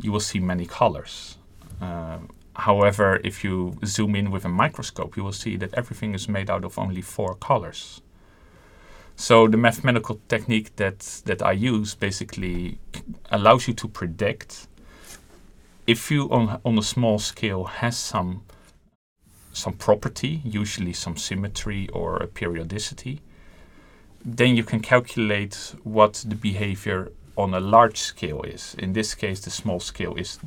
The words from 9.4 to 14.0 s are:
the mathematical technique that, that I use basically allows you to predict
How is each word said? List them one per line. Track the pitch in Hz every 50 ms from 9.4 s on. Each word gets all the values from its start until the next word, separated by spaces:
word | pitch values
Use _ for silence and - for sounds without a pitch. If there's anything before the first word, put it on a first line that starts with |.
| 113 110
the | 110
mathematical | 113 120 117 - - - 131 120 113 - - 104 - - -
technique | 117 107 - 117 113 110 107 - -
that, | - 101 95 98 - - - - - -
that | 104 95 92
I | - 95
use | 95 98 117 127 117 107 107 101 -
basically | - 104 98 92 - - - - - 95 90 87 87 90 85 - - - - - - - - - - - -
allows | 110 104 101 110 123 127 -
you | - 113
to | - - 101
predict | - -